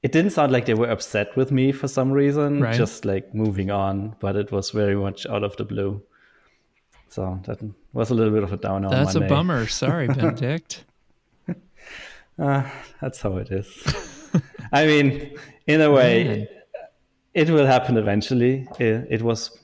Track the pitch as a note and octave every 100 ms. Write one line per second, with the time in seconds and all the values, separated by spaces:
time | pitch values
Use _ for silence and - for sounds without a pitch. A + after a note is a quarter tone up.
0 | C3 D#3+ G3 E3+ C#3+ B2+ A2+ A2 A#2 G#2+
1 | - G#2 G#2 - C3 C3+ C3+ C#3 C3+ -
2 | C3 C#3 C#3+ C#3+ D3 C#3+ B2 A#2 G#2+ -
3 | G#2 G2 - A2 A2 G2 F#2+ G2+ G2 G2
4 | G#2 G#2+ G2 G2 G2+ G2+ F#2+ G#2+ G#2 G2+
5 | G2 G2 - A2 G2+ - G#2 G#2+ G2 G2+
6 | - _ _ _ _ _ _ _ _ _
7 | _ - F#2+ F#2 F#2+ G#2+ G#2+ G2+ _ B2
8 | A2+ A#2+ A2+ G#2+ G2+ G2 G2+ G2 G2 B2+
9 | C#3+ F#3+ F#2+ C#3+ F3+ C#3+ A2+ - B2+ E3+
10 | B2 C3 D#3 A#2+ B2+ D#3+ _ - - _
11 | _ _ _ _ - F3 _ _ - -
12 | - - _ - C#3+ C#3 C3+ - - -
13 | C#3 - - F#2+ - F#2+ G2+ - - -
14 | - - - E3 - - - C#3+ D#3 D3+
15 | C#3 - - - - - - D3+ D3+ C#3
16 | B2 F#3 D#3 G#2 G#2 - _ - - _
17 | _ _ _ - D#3 D#3+ C3+ B2+ B2+ A#2
18 | G#2 G2+ - B2+ B2 C3 B2+ - A#2 A2
19 | B2+ A2 A#2 A2+ - -